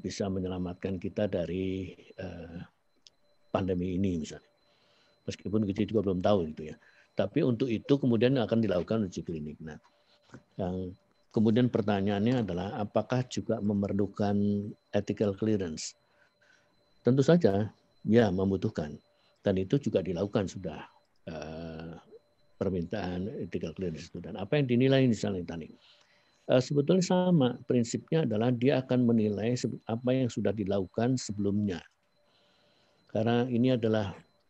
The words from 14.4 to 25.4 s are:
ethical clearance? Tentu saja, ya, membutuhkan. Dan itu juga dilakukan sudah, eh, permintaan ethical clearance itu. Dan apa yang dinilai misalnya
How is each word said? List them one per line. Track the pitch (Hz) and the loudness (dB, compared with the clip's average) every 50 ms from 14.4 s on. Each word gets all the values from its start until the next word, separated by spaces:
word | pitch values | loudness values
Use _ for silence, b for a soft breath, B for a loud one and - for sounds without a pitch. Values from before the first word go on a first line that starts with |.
| 101 104 101 101 101 104 - - _ _ - | 2 2 0 0 -2 -6 -12 -16 _ _ -2
ethical | 104 - - 208 - 117 - 98 | -2 0 0 -2 0 0 0 0
clearance? | 98 110 110 110 95 95 82 78 - - - - _ b b b b b b b b b b b b b b b _ _ _ _ _ _ | 0 0 0 0 0 -2 -4 -6 -8 -10 -12 -14 _ b b b b b b b b b b b b b b b _ _ _ _ _ _
Tentu | 123 131 143 | 4 4 6
saja, | 135 - 165 175 170 104 98 101 110 110 - _ _ _ _ _ - | 6 6 6 6 6 4 4 2 0 -2 -6 _ _ _ _ _ 0
ya, | 104 107 120 113 101 | 4 6 6 6 4
membutuhkan. | 90 95 95 98 98 87 90 87 - - 78 76 76 - - _ b b b b b _ - | 2 2 2 2 2 0 0 -2 -2 -4 -6 -6 -10 -14 -18 _ b b b b b _ -2
Dan | 101 95 92 | 0 0 0
itu | 92 - - | 0 0 0
juga | - - 110 107 98 | 0 0 0 0 0
dilakukan | 85 90 90 87 104 98 - 113 98 | 0 0 -2 -2 -4 -2 0 -2 -2
sudah, | - - 98 90 85 76 - - - _ _ _ _ _ _ _ | -2 -6 -8 -10 -10 -10 -10 -14 -18 _ _ _ _ _ _ _
eh, | - 85 76 76 80 80 80 85 82 80 80 82 82 82 - - - - - _ _ _ _ _ _ _ | -12 -12 -10 -10 -10 -10 -10 -10 -10 -10 -12 -12 -14 -14 -16 -20 -20 -20 -20 _ _ _ _ _ _ _
permintaan | _ 95 98 92 90 85 - 113 107 90 90 90 90 95 107 143 123 107 | _ -4 -2 -2 -2 -4 -4 -4 -6 -4 -4 -4 -4 -6 -6 -6 -8 -10
ethical | 87 - 87 87 85 - | -8 -6 -6 -6 -6 -6
clearance | - 95 85 80 76 85 | -6 -6 -6 -6 -8 -12
itu. | - - 87 85 | -14 -14 -12 -12
Dan | 82 - - | -10 -8 -10
apa | 98 - 151 | -4 -2 0
yang | 151 139 123 | 0 2 2
dinilai | 120 120 131 135 135 135 131 | 2 4 4 4 6 6 4
misalnya | 123 110 101 - 104 98 90 | 4 2 2 0 -2 -2 -4